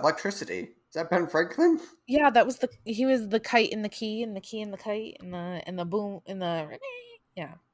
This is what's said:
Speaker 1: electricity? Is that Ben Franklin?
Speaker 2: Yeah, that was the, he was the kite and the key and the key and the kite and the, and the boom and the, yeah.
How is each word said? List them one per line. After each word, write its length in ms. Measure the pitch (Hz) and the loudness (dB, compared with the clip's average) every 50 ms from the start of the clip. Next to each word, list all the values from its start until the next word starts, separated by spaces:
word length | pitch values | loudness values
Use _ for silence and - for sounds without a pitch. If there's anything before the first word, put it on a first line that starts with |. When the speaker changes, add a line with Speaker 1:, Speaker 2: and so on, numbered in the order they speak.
Speaker 1:
electricity? 580 | - 151 - - - 196 196 - - - 90 92 - - - _ _ _ | 6 4 2 2 -2 -4 -4 -4 -6 -6 -6 -6 -6 -8 -12 _ _ _
Is 40 | - | -6
that 140 | 156 165 165 | -6 -2 0
Ben 180 | 180 180 175 160 | 2 2 2 2
Franklin? 520 | - 160 170 170 - - 330 349 330 - - - - _ _ - | 2 0 0 0 2 4 6 6 6 4 0 -8 -20 _ _ 0
Speaker 2:
Yeah, 220 | 254 294 294 285 | 2 6 6 6
that 160 | 220 240 214 | 8 6 6
was 120 | 247 254 - | 6 2 -2
the, 100 | - 247 - - - | -2 -4 -4 -6 -8
he 220 | 220 220 208 254 | -6 -2 0 4
was 240 | 262 262 247 220 202 | 4 4 2 2 0
the 100 | 208 220 | -2 -2
kite 320 | 226 - - 233 220 - | 0 4 4 4 4 4
and 140 | - 220 208 | 0 -4 -6
the 40 | 208 | -6
key 320 | - - 226 214 214 220 | -6 -6 -6 -6 -4 -4
and 140 | 240 226 208 | -6 -6 -6
the 60 | 196 | -10
key 200 | 196 - - 220 | -12 -10 -10 -8
and 120 | 214 208 196 | -8 -8 -10
the 40 | 190 | -10
kite 380 | - 220 208 214 220 - - - | -6 -6 -6 -4 -6 -8 -12 -16
and 120 | 180 180 180 | -14 -10 -8
the, 280 | 175 170 175 180 165 - | -8 -6 -6 -6 -8 -8
and 140 | - 180 180 | -8 -6 -6
the 60 | 175 | -4
boom 340 | 175 185 214 208 202 196 185 - - | -2 -2 -2 -2 -4 -8 -10 -10 -10
and 140 | 196 190 | -8 -4
the, 360 | 185 170 170 165 156 151 - - 539 539 494 494 480 480 466 453 _ _ - | -4 -2 -2 -4 -4 -6 -10 -12 -12 -12 -12 -12 -16 -18 -20 -20 _ _ -12
yeah. 180 | - 156 139 165 - _ _ | -12 -12 -12 -12 -18 _ _